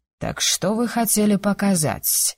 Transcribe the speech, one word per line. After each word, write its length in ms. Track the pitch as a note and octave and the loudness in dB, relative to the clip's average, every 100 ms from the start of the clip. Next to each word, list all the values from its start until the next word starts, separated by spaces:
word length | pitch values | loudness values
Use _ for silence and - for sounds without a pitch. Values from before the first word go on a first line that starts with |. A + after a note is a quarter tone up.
| _ _ | _ _
"Так 220 | - - | -8 -4
что 320 | - - F3+ | -2 0 0
вы 140 | A3 A#3+ | 0 -2
хотели 480 | A#3+ A3 G#3 G#3 G3 | -2 0 2 2 2
показать?" 1000 | G#3 G3 G3+ F3+ C#3+ - - - - | 0 0 2 2 0 -2 -2 -2 -2